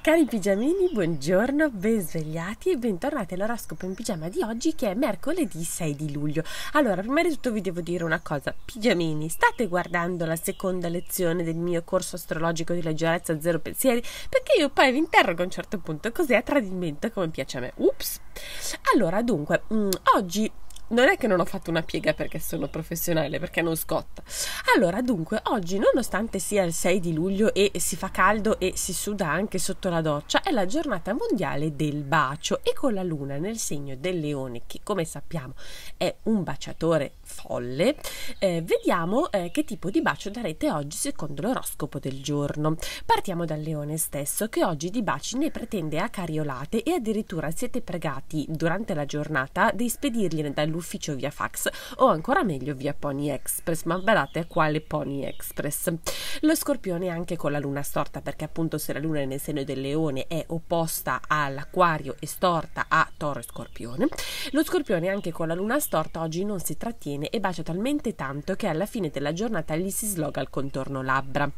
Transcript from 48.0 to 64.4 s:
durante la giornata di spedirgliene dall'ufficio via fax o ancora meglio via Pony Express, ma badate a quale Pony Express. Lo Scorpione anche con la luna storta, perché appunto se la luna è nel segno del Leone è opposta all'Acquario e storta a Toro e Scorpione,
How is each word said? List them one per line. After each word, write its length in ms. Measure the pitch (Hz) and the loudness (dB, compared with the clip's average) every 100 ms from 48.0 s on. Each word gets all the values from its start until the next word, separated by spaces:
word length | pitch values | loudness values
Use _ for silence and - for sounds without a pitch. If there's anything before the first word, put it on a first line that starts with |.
| 160 135 - 156 139 | -2 -4 -4 -4 -2
durante 440 | 156 160 180 214 | 0 2 0 -2
la 120 | 156 139 | -2 -2
giornata 640 | 147 151 151 135 185 214 | -4 0 0 0 2 2
di 160 | 196 240 | 4 -2
spedirgliene 640 | - 285 233 185 156 147 | 0 0 2 0 0 -2
dall'ufficio 640 | 139 151 160 170 - - 139 | 0 0 0 -4 -6 -4 -2
via 160 | 135 | -4
fax 380 | - - - - - - 240 | -4 -6 -2 -4 -4 -12 4
o 100 | 254 | 6
ancora 360 | 160 165 285 | 6 4 2
meglio 320 | 247 139 131 135 | 2 0 -4 -2
via 180 | 139 | -2
Pony 360 | - 147 139 147 | -2 -2 0 -2
Express, 540 | 131 - - - 165 | -2 -4 -4 -2 -2
ma 140 | 165 180 | 0 0
badate 420 | 190 196 139 165 | 4 4 2 -4
a 60 | 165 | -2
quale 360 | 170 156 151 | 2 2 2
Pony 420 | - 151 139 139 | -2 -4 -2 -4
Express. 680 | 131 - - - 143 - - 165 - - - 285 | -4 -4 -6 -4 -4 -2 -2 -2 -4 -4 -4 0
Lo 140 | 311 320 | 2 2
Scorpione 540 | - 285 190 175 185 | 0 -2 -2 -2 -2
anche 260 | 165 175 160 | -4 -4 -2
con 160 | 151 | 0
la 80 | 147 | 0
luna 220 | 143 139 | -2 -2
storta, 400 | 143 - 143 143 | -2 -2 -2 -4
perché 240 | 135 - 151 | -8 -6 -4
appunto 320 | - 165 151 | -2 0 -2
se 160 | - | -4
la 60 | 139 | -4
luna 220 | 156 151 | 0 0
è 40 | 135 | 0
nel 140 | 135 | -4
segno 240 | - 147 | -4 -4
del 180 | 139 131 | -4 -4
Leone 440 | 135 151 156 131 - | -2 0 0 -2 -2
è 160 | 160 - | -4 -4
opposta 760 | 165 - 170 165 - - 131 - | -6 -2 0 0 -2 -4 -4 0
all'Acquario 880 | 156 143 139 143 185 175 156 135 - | 0 0 -4 -4 4 4 4 -4 -8
e 80 | 151 | -8
storta 580 | - 185 170 165 - - | 0 2 2 -2 -4 2
a 220 | 160 - - | 2 2 -2
Toro 240 | 151 135 | -4 -4
e 40 | |
Scorpione, 640 | - - 113 - 117 127 269 - - - | -8 -10 -10 -8 -6 0 0 0 -6 -6